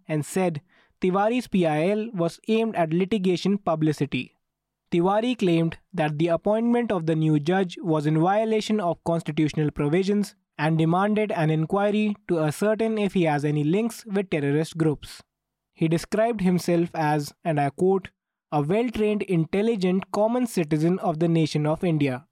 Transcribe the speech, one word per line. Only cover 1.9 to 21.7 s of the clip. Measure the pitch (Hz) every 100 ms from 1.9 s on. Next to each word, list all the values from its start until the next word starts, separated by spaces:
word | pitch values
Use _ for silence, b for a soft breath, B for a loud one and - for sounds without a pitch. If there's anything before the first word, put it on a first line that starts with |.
L | 214 226
was | 196 165 - -
aimed | 220 226
at | 185 160
litigation | 170 190 220 185 170 185 202
publicity. | - 160 156 147 139 127 - _ _ _ _ _ _
Tiwari | 175 180 208 240 233
claimed | 185 165 165 - _
that | 180 151 151
the | 170
appointment | 165 202 220 233 240 233
of | 190 160
the |
new | 160 156 151
judge | 143 190 185 -
was | 190 156 147
in | 156
violation | 175 208 226 214 - 214
of | 175 156
constitutional | - 170 - 151 151 - 147
provisions | - 147 175 190 208 196 - _ -
and | 151 160
demanded | 160 175 208 214 214
an | 170 156
inquiry | 156 156 196 208 208 214 202 -
to | 170
ascertain | 151 - 208 214 226 220
if | 202
he | 196
has | 165 147
any | 147 151
links | 147 196 233 - 226
with | 196 190
terrorist | 160 139 147 165 165
groups. | 160 139 - - - _ _ _ _
He | - 160
described | 165 - 208 226 220
himself | 185 180 180 170 170
as, | - 151 151 143 -
and | 180 147
I | 143
quote, | - 190 190 - - _ _ _
"a | 151
well-trained, | 143 208 247 220 214 208
intelligent, | - 170 156 190 226 220 185 190 -
common | 202 214 247 247
citizen | 185 151 151 165 185
of | - 156
the | 170
nation | 165 156 151
of | 151